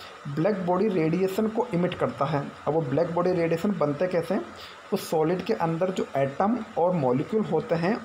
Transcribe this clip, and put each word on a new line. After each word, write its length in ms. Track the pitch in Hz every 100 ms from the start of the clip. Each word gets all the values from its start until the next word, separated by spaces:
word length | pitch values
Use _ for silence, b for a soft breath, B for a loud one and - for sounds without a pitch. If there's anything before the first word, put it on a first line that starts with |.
| B B 147
black 380 | 143 180 196 175
body 220 | 180 220
radiation 600 | 185 160 180 190 190 220
को 180 | 233 -
emit 200 | 175 180
करता 320 | - 131 - 139
है। 260 | 147 143 - -
अब 60 |
वो 80 | 160
black 320 | 143 143 170
body 180 | 170 180
radiation 400 | 170 165 165 208
बनते 360 | 180 147 143 185
कैसे 260 | 175 160
हैं? 120 | 208 - B B B -
उस 160 | 196 -
solid 320 | 165 160 180 180
के 80 |
अंदर 380 | 214 165 165 185
जो 160 | 185 - 135
atom 400 | 135 - 196 247 - -
और 140 | 175 180
molecule 500 | 127 131 151 220 156
होते 300 | 160 156 165
हैं 200 | 170 247